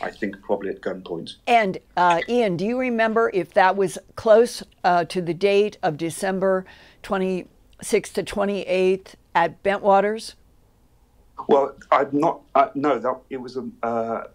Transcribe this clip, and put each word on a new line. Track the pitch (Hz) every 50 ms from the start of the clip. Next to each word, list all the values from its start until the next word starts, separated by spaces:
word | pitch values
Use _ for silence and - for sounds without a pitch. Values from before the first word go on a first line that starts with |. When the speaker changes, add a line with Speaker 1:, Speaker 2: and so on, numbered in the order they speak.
| -
Speaker 1:
I | 90
think | - - 110 98 101 - -
probably | - 104 98 98 95
at | 87 -
gunpoint. | - 101 92 92 92 - 87 82 - - - - _
Speaker 2:
And, | - 240 226 214 190 185 - - _ _
uh, | 180 180 180 170 165 170 -
Ian, | 233 247 233 202 175
do | 160 185
you | 214 240
remember | 254 254 254 233 220 226 226 220 226 226 226 -
if | 185 170 - -
that | 208 185 185 190
was | 196 196 175 - - - _ _
close, | - - 220 214 220 240 233 - - - - _ _ -
uh, | 185 175 175 170
to | 165 - 185 175
the | 160 170
date | 165 196 202 202 202 208 208 202 - -
of | 180 156
December | 143 165 165 160 - - 190 196 185 185 190 190 185 185 - - - - - _ _ -
twenty-sixth | - 208 190 185 185 185 180 - - _ _ _ _ _ _ - - - 202 196 - -
to | - 190
twenty-eighth | - - 214 196 196 202 190 - - 180 185 185 185 190 190 - - - _ _ _ _
at | 226 - 170 131 - _
Bentwaters? | 196 196 202 - 208 196 196 196 208 214 226 - - - _ _ _ _ _ _ _ _ _ _ _ _ _ _ _ _ _ _ _ _ - -
Speaker 1:
Well, | - 147 139 139 139 - - - _ 151
I'm | 135 135 131
not, | 135 143 156 170 - - - _ _
uh, | 139 139 131 -
no, | 143 139 147 135 117
that, | 107 - 175 - - _
it | 139 127
was, | 123 117 113
um, | 131 117 120 - - -
uh, | 117 117 117 113 113 113 98 - - -